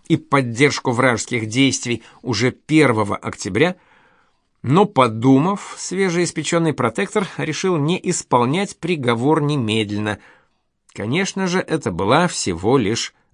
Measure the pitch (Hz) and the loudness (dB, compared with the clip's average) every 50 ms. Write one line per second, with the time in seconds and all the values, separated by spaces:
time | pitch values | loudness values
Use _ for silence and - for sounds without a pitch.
0 | _ - 165 - - - 139 139 131 120 113 113 147 139 - - - 135 117 117 | _ 0 0 0 0 0 0 0 0 0 0 2 2 2 2 0 -2 -2 0 2
1 | 135 127 117 104 - - 123 117 110 107 107 131 135 131 - - - 120 117 113 | 2 2 0 0 -2 -4 -6 -4 -4 -2 0 2 2 2 2 0 -4 -4 -4 -6
2 | - - - - - 131 113 98 123 127 117 - _ - 151 156 147 127 113 110 | -6 -12 -20 -10 -6 -4 -2 0 0 0 -2 -4 _ 2 4 4 4 4 4 2
3 | 104 101 98 - - 113 - - - 104 92 113 156 180 180 - _ _ _ _ | 0 -2 -4 -6 -6 -8 -10 -8 -6 -4 0 2 0 0 0 -4 _ _ _ _
4 | _ _ _ _ _ _ _ _ _ _ _ _ - 113 143 190 208 208 - 135 | _ _ _ _ _ _ _ _ _ _ _ _ -2 2 4 4 4 4 2 2
5 | 127 113 110 113 117 135 135 135 156 190 202 196 - - - - - - 180 190 | 2 2 0 2 4 4 6 6 4 2 0 -4 -6 -12 -14 -12 -10 -6 -4 -2
6 | 196 185 165 175 175 160 - 160 147 - 175 170 165 160 139 131 120 113 - - | 0 0 0 0 0 -2 -2 -6 -4 -2 0 0 2 0 0 0 -2 -2 -2 -2
7 | 202 - - 214 190 - - - 139 156 143 - - 190 180 151 143 156 185 - | -4 -2 -2 -2 -2 -4 -4 -6 -6 -6 -4 -4 -2 -2 0 0 0 0 -2 -2
8 | - 180 170 - - - 127 123 120 123 147 190 202 196 - - - 165 180 147 | -2 -4 -4 -4 -2 0 0 2 2 2 0 -2 -2 -4 -6 -8 -4 -4 -4 -2
9 | 120 123 117 113 123 147 156 - 147 143 151 139 113 107 110 110 110 101 104 104 | 0 0 0 2 2 2 2 2 2 0 0 0 0 0 0 0 -2 -2 -4 -4
10 | 107 107 101 - - - - _ _ _ _ _ _ _ _ _ _ _ - - | -4 -4 -4 -6 -10 -18 -20 _ _ _ _ _ _ _ _ _ _ _ -12 -8
11 | 101 110 139 180 196 - - 196 190 175 175 185 - - 156 160 - 113 87 80 | -6 -2 -2 -2 -2 -2 -4 -4 -2 0 0 -2 -2 -2 -4 -4 -2 -4 -4 -2
12 | 98 101 131 160 180 170 - - - 104 85 82 90 110 131 139 104 95 117 117 | 0 2 2 2 2 0 -2 -4 -4 -4 -4 -2 0 2 2 2 2 0 -2 -2
13 | - - - _ _ _ | -4 -8 -12 _ _ _